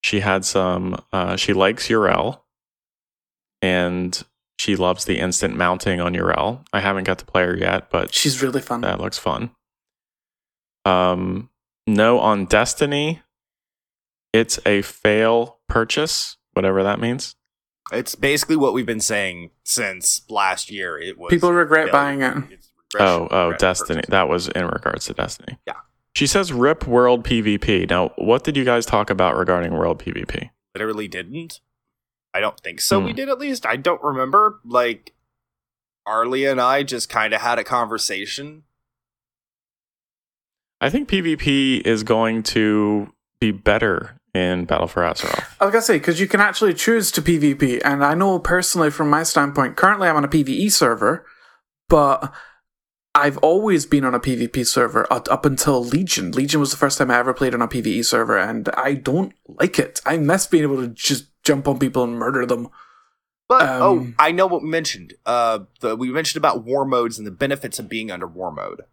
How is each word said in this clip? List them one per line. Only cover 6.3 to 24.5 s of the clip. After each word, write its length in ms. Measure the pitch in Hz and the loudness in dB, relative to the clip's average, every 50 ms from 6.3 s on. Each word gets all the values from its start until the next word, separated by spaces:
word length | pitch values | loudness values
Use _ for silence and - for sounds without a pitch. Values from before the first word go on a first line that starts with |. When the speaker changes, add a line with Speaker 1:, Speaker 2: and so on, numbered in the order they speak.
| 82 - 73 101 123 131 - _ | -2 -2 -2 -4 -4 -8 -12 _
Speaker 1:
I 80 | - 101 | -6 -2
haven't 240 | 98 98 98 95 95 | -2 -2 -2 -2 -2
got 140 | 98 92 - | -4 -4 -4
to 80 | - | -8
play 180 | - - 92 90 | -4 0 0 0
her 120 | 87 90 90 | 0 -2 -2
yet, 320 | 92 90 90 95 - _ | -2 -2 -2 -4 -4 _
but 240 | - 87 - - - | -4 -4 -4 -2 -2
Speaker 2:
She's 260 | - - 151 131 127 | -2 0 0 0 0
really 200 | 135 131 127 135 | -2 -2 -2 -4
fun. 180 | 127 - 120 120 | -6 -4 -6 -4
Speaker 1:
that 200 | 120 - - - | -4 -4 -4 -4
looks 180 | 87 - - - | -6 -8 -8 -6
fun. 320 | - - 71 58 113 117 _ _ _ _ _ _ _ _ _ _ _ _ _ _ _ _ _ _ _ _ _ _ _ _ _ _ _ | -4 -4 -4 -4 -6 -10 _ _ _ _ _ _ _ _ _ _ _ _ _ _ _ _ _ _ _ _ _ _ _ _ _ _ _
Um, 680 | 98 92 92 90 90 90 90 92 92 92 95 117 _ _ _ _ _ _ _ _ | 2 2 4 2 2 0 -2 -4 -6 -6 -8 -10 _ _ _ _ _ _ _ _
no 320 | - 107 101 107 113 120 120 | 0 2 4 4 4 4 4
on 240 | - 110 107 101 95 | 2 2 0 0 0
Destiny. 760 | - - 104 120 - - - 160 143 143 143 147 156 165 160 _ _ _ _ _ _ _ _ _ _ _ _ _ _ _ _ _ _ _ _ _ _ | 2 2 2 2 2 0 -2 -2 -2 0 -2 -2 -2 -4 -6 _ _ _ _ _ _ _ _ _ _ _ _ _ _ _ _ _ _ _ _ _ _
It's 260 | - 113 113 110 - - - | 0 0 2 2 -4 -2 0
a 160 | - 104 101 | 2 2 2
fail 760 | 98 - - - _ 107 104 107 113 113 117 117 117 117 - _ _ _ | 0 -4 -12 -2 _ 2 2 4 4 2 2 2 0 -2 -10 _ _ _
purchase, 680 | - 117 113 110 - - 151 160 - - - - - _ _ _ _ | 0 0 0 0 0 -2 -2 -2 -2 -4 -6 -8 -12 _ _ _ _
whatever 280 | 101 95 95 95 95 | 0 0 2 2 2
that 180 | 95 101 101 - | 0 0 -2 -2
means. 360 | - 117 123 139 - - - _ _ _ _ _ _ _ _ _ _ - | -2 -4 -4 -4 -8 -12 -14 _ _ _ _ _ _ _ _ _ _ -8
Speaker 3:
It's 220 | - 120 120 - - | -8 -6 -6 -8 -8
basically 420 | - - 139 147 143 - - 160 | -4 0 0 0 0 0 0 2
what 160 | 156 139 131 | 2 2 2
we've 140 | 101 127 120 | 2 0 -2
been 140 | 117 117 110 | -2 -4 -4
saying 500 | - - 110 101 98 95 90 85 85 82 _ _ _ | -2 -2 -2 -2 -2 -4 -6 -10 -16 -18 _ _ _
since 580 | - - - 113 98 92 92 - - - - _ _ | -4 -4 -2 -2 -4 -6 -4 -2 -2 -2 -2 _ _
last 400 | 113 101 98 95 92 - - - | -2 0 0 0 0 -4 -6 -10
year. 280 | 107 98 95 90 80 73 | -10 -10 -8 -8 -8 -8
It 200 | 82 92 - - | -10 -12 -12 -12
was 100 | - - | 0 0
Speaker 2:
People 220 | 175 170 175 175 | 2 2 4 4
regret 380 | 175 175 170 147 156 156 156 139 | 4 4 4 4 4 2 2 4
Speaker 3:
failure. 20 | |
Speaker 2:
buying 300 | - 139 143 143 139 139 | 2 2 2 2 -2 -2
it. 300 | 135 127 - 143 139 - | -2 -2 -2 -4 -8 -8
Speaker 3:
It's 180 | 98 - _ _ _ _ _ _ - | -14 -20 _ _ _ _ _ _ 0
regret, 140 | 104 101 95 | 2 4 4
Speaker 1:
Oh, 200 | 90 85 85 - | 4 2 0 0
oh, 120 | - 95 90 | 0 0 2
Speaker 3:
regret 160 | 85 82 - | 0 0 2
Speaker 1:
Destiny. 360 | - 92 90 - - - 85 80 | 0 0 0 -2 -4 -4 -4 -4
Speaker 3:
purchase. 120 | - - | -2 0
Speaker 1:
That 180 | - 98 90 67 | 2 2 2 2
was 200 | 80 87 87 | 0 -2 -2
in 180 | - | -4